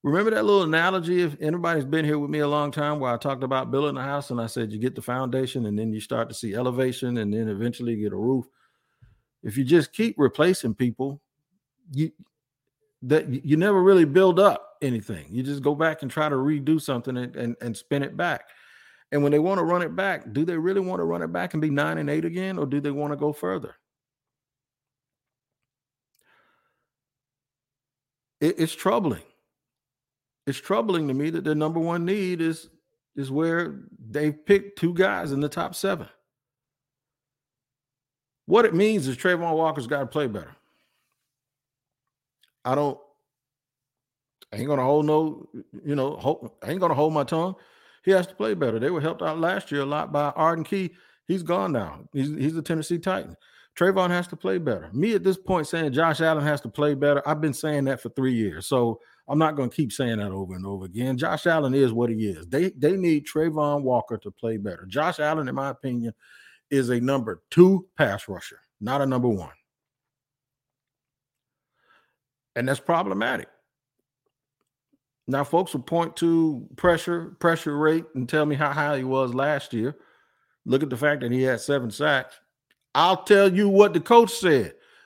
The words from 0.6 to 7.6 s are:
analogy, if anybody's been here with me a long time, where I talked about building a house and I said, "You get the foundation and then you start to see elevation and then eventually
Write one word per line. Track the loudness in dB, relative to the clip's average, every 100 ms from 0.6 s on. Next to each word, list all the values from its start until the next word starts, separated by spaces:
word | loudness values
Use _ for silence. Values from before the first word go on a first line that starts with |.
analogy, | 4 2 2 0 0 0
if | 0 -2
anybody's | -4 -2 0 0
been | 0 0
here | 0 0
with | -2
me | 0
a | 0
long | 0 -2
time, | -2 -2 -2
where | -2
I | -2
talked | -2 -4
about | -2 -2 0
building | 0 0 -2
a |
house | -4 -6 -4
and | -6
I | -4
said, | -4 -6
"You | -2
get | -4
the | -4
foundation | -6 -4 -2 -2 -2 -4 -2
and | -2
then | -2
you | -6
start | -4 -4 -4
to |
see | -6 -6
elevation | -2 -2 0 -2 -2 -4 -2
and | -2
then | -2 -2
eventually | -2